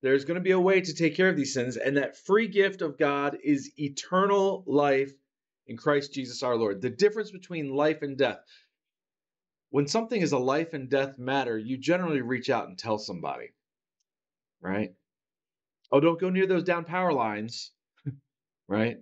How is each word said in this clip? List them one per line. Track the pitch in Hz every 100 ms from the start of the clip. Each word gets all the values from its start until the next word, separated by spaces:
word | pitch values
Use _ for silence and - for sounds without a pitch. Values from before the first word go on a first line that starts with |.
There's | 131 139
gonna | 139 170
be | 185
a | 185
way | 185 190
to | 180
take | 151 160 156
care | 185
of | 165
these | 131
sins, | 131 123 120
and | 135 139
that | 131 -
free | - 202 226
gift | 196 196 190
of | 165 143
God | 147 143 143 143
is | 147 143 113 -
eternal | 143 143 - 185 196 202 196 190 -
life | 135 143 135 135 139 _ _ _ _ _
in | 117
Christ | 156 147 139
Jesus | 143 127 120
our | 127 120
Lord. | 110 98
The | 127
difference | 120 208 214 208
between | 185 - 170 143 135
life | 147 156
and | 147 135
death. | 131 98 _ - _ _ _ _ _ _ _ _ _ _ _
When | 135 143
something | 220 226 226
is | 160
a | 135
life | 123 143 165
and | 143 131
death | 135 135 135
matter, | 123 139 123 110
you | 110 131
generally | 113 180 175 147
reach | 120 123 123
out | 117 95
and | 92
tell | 117 107
somebody, | - 90 73 64 60 _ _ _ _ _ _ _ _ _ _ _
right? | 175 98 - - _ _ _ _ _ _ _ _ _
"Oh, | 139
don't | 160 165
go | 185
near | 185 190
those | 185 180
down | 170
power | 165 180 185
lines," | 143 113 104 110 - - _ _ _ 143
<laughs> | - _ _ _ _ _
right? | 101 113 117